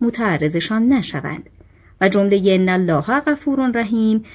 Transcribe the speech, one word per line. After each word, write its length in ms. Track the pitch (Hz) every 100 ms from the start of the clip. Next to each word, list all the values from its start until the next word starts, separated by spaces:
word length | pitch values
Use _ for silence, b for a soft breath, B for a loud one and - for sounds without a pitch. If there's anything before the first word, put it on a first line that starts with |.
متعرضشان 880 | 233 233 220 170 151 165 165 220 233
نشوند. 600 | 262 165 143 - 156 - _ b b b b
و 80 | 190
جمله 460 | 202 202 196 190
«ان 140 | 190 185
الله 520 | 185 180 156 139 269
غفورٌ 500 | 294 294 - 269 262
رحیم» 480 | 233 220 226 220 220 220